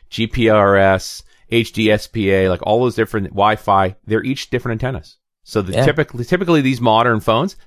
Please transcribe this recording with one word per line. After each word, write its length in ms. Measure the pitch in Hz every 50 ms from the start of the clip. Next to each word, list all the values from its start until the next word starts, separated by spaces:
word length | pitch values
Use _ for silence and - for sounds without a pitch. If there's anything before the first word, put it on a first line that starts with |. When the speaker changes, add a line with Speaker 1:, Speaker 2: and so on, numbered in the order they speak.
| _ -
Speaker 1:
G 160 | - - 113
P 220 | 110 - 123 117 110
R 300 | 107 107 101 101 98 98
S, 440 | 98 98 95 95 - - - - - _ _ _ _ -
H 220 | - 117 117 - -
D 180 | - 113 107
S 160 | 107 101 - -
P 240 | - 113 104 95
A, 160 | 95 95 95 92
like, 140 | 90 87 -
all 140 | - 107 117
those 160 | 127 123 110
different 320 | - 110 - - 110 98 -
Wi-Fi, 640 | - 98 101 107 110 107 - - 101 98 95 92 95 - _ -
they're 160 | 107 110 -
each 280 | 123 135 139 - -
different 300 | - 123 - 123 117 110
antennas. 360 | 131 127 131 90 78 - _ _ _ _ _ _ _
So 180 | - - 107
the 120 | 98 90 95
Speaker 2:
Yeah. 100 | - 131
Speaker 1:
typically, 400 | 151 - 156 147 - - 120 120
typically 380 | - 175 180 196 170 170 156
these 180 | 139 131 131 120
modern 400 | 117 117 110 110 120 123 117 107
phones, 380 | - - 110 117 151 196 - - -